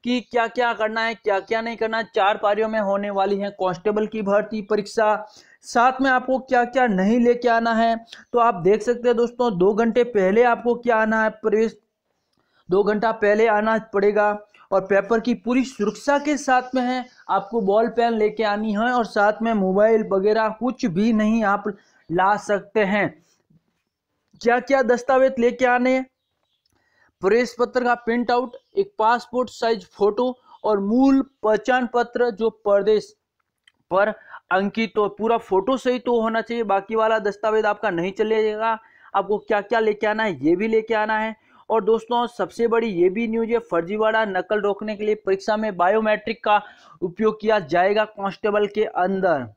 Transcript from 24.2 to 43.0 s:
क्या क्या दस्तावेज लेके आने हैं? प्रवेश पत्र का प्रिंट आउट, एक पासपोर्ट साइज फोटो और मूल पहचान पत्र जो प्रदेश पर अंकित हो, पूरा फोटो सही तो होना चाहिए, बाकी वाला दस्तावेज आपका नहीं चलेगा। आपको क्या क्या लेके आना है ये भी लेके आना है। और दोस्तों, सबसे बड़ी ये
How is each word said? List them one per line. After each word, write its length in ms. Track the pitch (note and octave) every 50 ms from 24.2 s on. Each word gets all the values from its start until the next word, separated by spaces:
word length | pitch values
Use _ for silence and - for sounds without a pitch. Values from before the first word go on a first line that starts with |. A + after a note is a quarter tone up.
| _ _ _ _
क्या 180 | - A#3 A#3 B3
क्या 220 | B3 B3+ C4+ C4+ C4
दस्तावेज 500 | A3 B3 A#3+ A#3+ - C4 B3+ C4 C4 C4 B3
लेके 280 | A#3 B3 A#3+ A#3+ B3+
आने 240 | B3 B3 B3 B3 B3+
हैं? 160 | C4 C4 C4 _ _ _ _ _ _ _ _ _ _ _ _ _ _ _ _ _ _ _ _ _ _ _
प्रवेश 320 | - F#3+ G#3 A#3+ B3+ - - -
पत्र 260 | A#3+ - - B3+ B3
का 100 | A#3+ A#3+
प्रिंट 340 | A#3+ - A3+ A3+ A#3+ A#3+ C4
आउट, 260 | B3 B3 B3+ A#3+ - - _ _ _
एक 160 | - G3 - _ -
पासपोर्ट 520 | A3 A3 A#3+ A#3 A3+ _ - B3 B3+ G#3+
साइज 340 | - - A#3+ A3+ A3+ G#3 F3+ _
फोटो 360 | _ - G3+ G#3 G#3 G#3 B3 B3+ B3 _ _ _ - - -
और 140 | G#3+ G#3+ -
मूल 400 | G3 G3+ A3+ B3 C4+ C#4 C4+ C4+ C4 - _ _
पहचान 440 | - G#3+ G#3+ G#3 G#3+ - B3+ B3+ B3
पत्र 440 | A#3 - A#3+ A#3+ A#3 - B3 B3 A#3+
जो 180 | A3 F#3 A3 A3+
प्रदेश 540 | A3 _ _ G#3 G3+ G3+ G3 G#3 G#3+ G#3 G3 - _ _ _ _ _ _ _ _ _ _ _ _ _ _ _ _
पर 180 | F3 F#3+ G3+ G#3+ G#3 - - - - - _ _
अंकित 460 | F3 F#3 G3 G3+ - A3 A3+ F#3 _ G#3+
हो, 80 | G#3 G3
पूरा 280 | G3 - G#3 A3+ A#3 A3+
फोटो 380 | A3+ - G3 F#3 F#3+ - C4+
सही 220 | B3+ - B3+ B3 B3
तो 220 | B3 B3 A#3+ A#3
होना 200 | A3 A3+ A3+ A3+
चाहिए, 220 | A3 - A#3 A#3 A3+
बाकी 300 | G3+ G3 G3 G3 - A3
वाला 240 | A3 A3 A3 A3 A3
दस्तावेज 440 | G3 G#3 G3+ G#3 - A3 G#3+ A3 G#3+
आपका 260 | G#3 G#3 G#3 - G#3+
नहीं 200 | F3+ E3 E3+ G3
चलेगा। 680 | F#3+ - G#3+ G#3+ A3 A3 A3 G#3+ G#3+ G#3+ A3 A3+ A3+ A3 _ _ _ _ - - -
आपको 240 | G3 G3 F#3 G#3+ G3+
क्या 200 | - - A3 G3+
क्या 180 | G3+ G3+ B3 A3+
लेके 260 | A3 G#3+ G#3 G#3 A3
आना 160 | G#3+ G#3+ A3
है 120 | A3+ G#3+ F3 B2+
ये 180 | C3 D#3 F3
भी 120 | F3+ G#3+ A3+
लेके 260 | A3 A3 A3 A3 A3+
आना 240 | G#3+ G#3+ G#3+ A3 G#3+
है। 160 | A3 A3 G#3+ _ _ _ _ _ _ -
और 160 | G#3+ A3+ G3
दोस्तों, 420 | G3 A3+ A3 A3 - A#3+ A#3+ A#3+ A#3
सबसे 380 | - - F#3+ E3+ - - A#3 A3+
बड़ी 200 | A3 A#3 A#3 A3+
ये 200 | F#3+ E3+